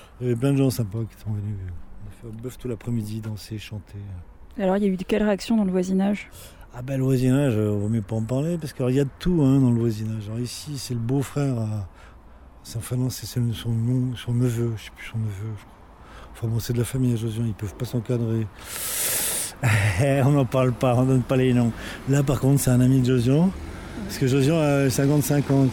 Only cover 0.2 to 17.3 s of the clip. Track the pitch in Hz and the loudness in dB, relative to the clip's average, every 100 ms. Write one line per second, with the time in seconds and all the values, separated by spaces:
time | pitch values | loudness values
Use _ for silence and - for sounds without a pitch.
0.2 | 123 117 139 139 135 120 104 107 107 - | -4 0 2 2 2 0 -4 -4 -8 -10
1.2 | 104 104 101 101 92 85 - - 101 - | -8 -6 -6 -8 -8 -10 -12 -14 -16 -16
2.2 | 117 110 127 - 123 110 - 120 104 110 | -16 -12 -12 -10 -8 -8 -4 -4 -4 -6
3.2 | 110 107 - 107 - 104 - 101 101 90 | -8 -10 -10 -12 -10 -12 -12 -14 -12 -14
4.2 | - - - - 190 196 202 185 185 214 | -16 -18 -14 -4 0 2 2 0 0 0
5.2 | 214 190 - 226 196 185 185 190 196 208 | 2 0 0 2 2 0 0 2 2 0
6.2 | - - - - - 123 127 135 131 131 | -6 -18 -20 -20 -18 -12 -4 0 2 4
7.2 | 127 135 143 107 107 104 104 113 98 113 | 4 4 2 2 2 0 0 -2 -2 -4
8.2 | 113 131 156 175 151 - 127 131 139 - | -2 -2 -2 -4 -6 -4 0 2 0 -2
9.2 | 180 175 135 139 127 117 117 107 110 110 | 0 4 6 6 6 4 2 -2 -4 -6
10.2 | 101 113 123 - - 139 - 120 113 139 | -6 -6 -8 -8 -10 -10 -6 -4 -2 -2
11.2 | 131 147 143 120 110 107 95 - - - | -2 -2 -2 -2 -2 -4 -8 -14 -20 -20
12.2 | - - - - - 117 - 127 127 - | -20 -20 -20 -20 -12 -10 -6 -2 -2 -4
13.2 | 110 123 117 107 117 113 117 127 127 120 | -8 -4 -2 -2 -4 -2 0 0 0 -4
14.2 | - 120 123 117 117 110 - - - 113 | -4 0 2 0 -2 -4 -10 -16 -10 -6
15.2 | 110 95 110 104 - - - - - - | -6 -6 -8 -10 -14 -20 -20 -20 -20 -20
16.2 | - - 113 113 - 120 117 131 123 117 | -20 -8 -4 -2 -2 -2 -2 0 0 0
17.2 | 117 | -2